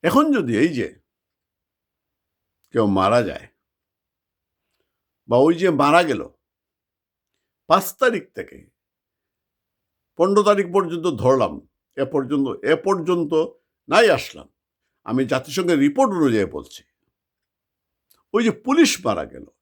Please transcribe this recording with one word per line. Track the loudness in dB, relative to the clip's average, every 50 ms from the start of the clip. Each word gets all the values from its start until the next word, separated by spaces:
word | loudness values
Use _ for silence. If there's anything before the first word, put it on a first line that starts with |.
| -2
এখন | 2 2 2 2 2 0
যদি | -2 -2 -2 0 0
এই | 0 0
যে | 0 -4 -8 -8 -10 _ _ _ _ _ _ _ _ _ _ _ _ _ _ _ _ _ _ _ _ _ _ _ _ _ _ _ _ _ _ _ _ _ _ _ _
কেউ | -2 0
মারা | 0 2 2 2 2 2 2 0
যায় | -2 -8 -12 -16 -20 _ _ _ _ _ _ _ _ _ _ _ _ _ _ _ _ _ _ _ _ _ _ _ _ _ _ _ _ _ _ _ _ _ _ _ _
বা | 2
ওই | 4 4 4 2
যে | 2 0 -2
মারা | 0 2 2 4 4 4 4
গেল, | 2 -2 -6 -6 -12 _ _ _ _ _ _ _ _ _ _ _ _ _ _ _ _ _ _ _ _ _ _ _ _ _ _ _
পাঁচ | _ 0 0 0 -2 -6
তারিখ | _ -2 0 0 -2 -8 _ _
থেকে | -16 -16 -16 -16 -20 -20 _ _ _ _ _ _ _ _ _ _ _ _ _ _ _ _ _ _ _ _ _ _ _ _ _ _ _ _ _ _
পনেরো | _ 0 2 2 2 4
তারিখ | 2 2 2 0 -2 -2
পর্যন্ত | -2 -2 -2 -6 -4 -4 -4 -4 0
ধরলাম, | 2 2 2 2 2 -2 -4 -10 -18 _ _ _ _ _ _
এ | -8 -8 -4 -4
পর্যন্ত, | -6 -4 -2 -2 -2 -2 -4 -6 -6 -2
এ | -2 -2 -2 0
পর্যন্ত | -2 -4 -2 -2 -2 -2 -2 -2 -2 -2 -2 -2 -2 -6 _ _ _ _ _ _ 0
নাই | 2 2 4 4
আসলাম, | 2 0 -2 -8 -16 -20 -20 _ _ _ _ _ _ _ _ _ _ _ _
আমি | -6 -4 -4 -4
জাতিসংঘের | -2 -4 -6 -6 -6 -6 -4 -2 0 2 2
রিপোর্ট | 2 2 2 2 0 0 0
অনুযায়ী | 0 0 0 2 0 -2
বলছি, | -2 -6 -12 -14 -14 -20 -20 _ _ _ _ _ _ _ _ _ _ _ _ _ _ _ _ _ _ _ _ _ _ _ _ _ _ _ _ _ _ -2
ওই | 0 0
যে | 0
পুলিশ | -2 -2 _ -2 2 4 4 4 2 -4 -4
মারা | -4 -4 -4 -6
গেল | -10 -12 -20 -20 -20 _ _